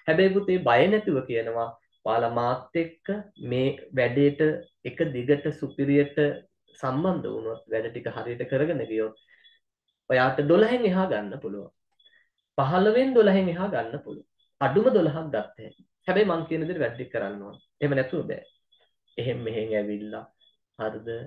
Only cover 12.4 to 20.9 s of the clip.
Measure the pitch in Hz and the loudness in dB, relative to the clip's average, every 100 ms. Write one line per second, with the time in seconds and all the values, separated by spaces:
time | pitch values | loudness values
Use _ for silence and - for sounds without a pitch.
12.4 | _ - 135 180 208 233 269 240 202 190 | _ -2 2 4 4 4 4 6 6 6
13.4 | 180 170 196 131 113 135 107 101 - _ | 2 -2 -4 -4 -4 -10 -12 -16 -18 _
14.4 | _ _ 135 160 247 214 156 156 156 113 | _ _ 0 4 4 4 2 0 -4 -6
15.4 | - - 110 - _ _ - 190 202 165 | -6 -14 -20 -20 _ _ -2 2 2 0
16.4 | 160 160 160 170 117 - - 117 98 101 | -2 -4 -4 -4 -4 -6 -8 -6 -6 -8
17.4 | 101 110 _ _ 147 135 127 165 - - | -14 -18 _ _ -2 0 0 -4 -6 -10
18.4 | - _ _ _ _ _ _ - 123 120 | -14 _ _ _ _ _ _ -8 -6 -4
19.4 | 113 113 110 107 104 104 107 107 - _ | -6 -6 -2 -2 -2 -6 -8 -12 -16 _
20.4 | _ _ _ - 110 | _ _ _ -8 -8